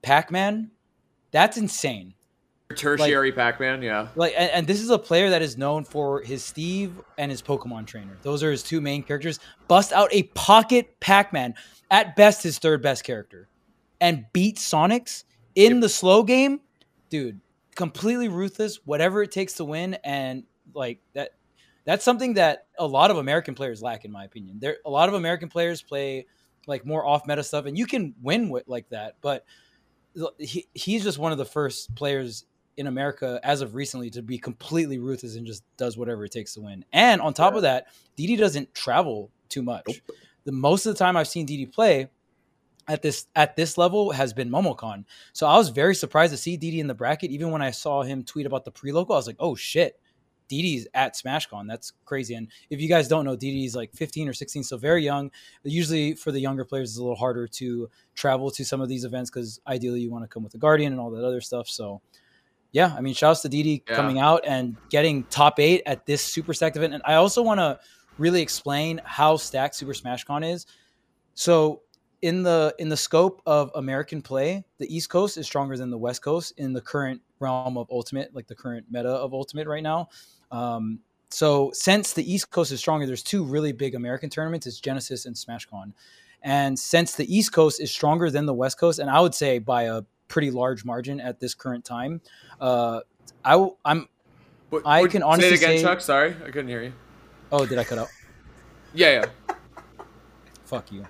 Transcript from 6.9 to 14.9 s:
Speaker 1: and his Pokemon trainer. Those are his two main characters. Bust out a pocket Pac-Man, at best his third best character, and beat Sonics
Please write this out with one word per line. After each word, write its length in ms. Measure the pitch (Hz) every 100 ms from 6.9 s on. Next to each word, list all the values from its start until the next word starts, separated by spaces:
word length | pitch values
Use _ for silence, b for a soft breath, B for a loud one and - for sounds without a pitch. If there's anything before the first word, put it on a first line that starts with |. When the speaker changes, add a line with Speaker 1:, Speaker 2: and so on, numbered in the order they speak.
| 180 - -
Speaker 1:
and 120 | 143
his 120 | 131
Pokemon 440 | - 139 123 117 107
trainer. 320 | 113 101 95
Those 200 | 139 147
are 60 | 156
his 120 | 139
two 180 | - 160
main 220 | 143 143
characters. 360 | 131 147 160 151 B B _
Bust 240 | 180 165
out 160 | 185 202
a 100 | 202
pocket 760 | - - - 214 220 247 240 _
Pac-Man, 540 | - 196 202 156 123 120 B B _
at 240 | 196 214 156
best 260 | 208 202
his 160 | 170 147
third 220 | 160 151
best 220 | 143 127
character, 460 | - 117 101 92 95 _ _ _ _ _
and 240 | 175 160 110
beat 220 | 175 196 214
Sonics 680 | - 156 170